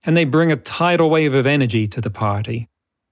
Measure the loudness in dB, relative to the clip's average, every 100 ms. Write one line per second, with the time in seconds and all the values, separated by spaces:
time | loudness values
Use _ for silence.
0 | 0 0 2 2 2 0 -4 -2 0 2
1 | 2 2 2 2 2 2 0 0 -2 -4
2 | -8 -4 -4 -4 -6 -8 -10 _ _ _
3 | _